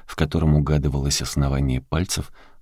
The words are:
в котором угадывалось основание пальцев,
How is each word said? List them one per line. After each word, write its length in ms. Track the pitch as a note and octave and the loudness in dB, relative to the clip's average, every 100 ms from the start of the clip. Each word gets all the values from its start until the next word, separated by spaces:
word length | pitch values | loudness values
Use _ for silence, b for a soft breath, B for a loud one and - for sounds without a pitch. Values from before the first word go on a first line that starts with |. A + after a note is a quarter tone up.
| - | -10
в 100 | - | -4
котором 380 | D2+ E2 D#2 | -2 2 4
угадывалось 680 | D2+ D2 D2+ C#2+ C#2 C#2 - | 4 4 2 0 0 -2 -2
основание 640 | - D2 C#2 C#2 C#2 B2+ | -2 -2 0 0 0 -2
пальцев, 500 | - D#2+ - - - b b b | -2 -4 -2 -6 -8 b b b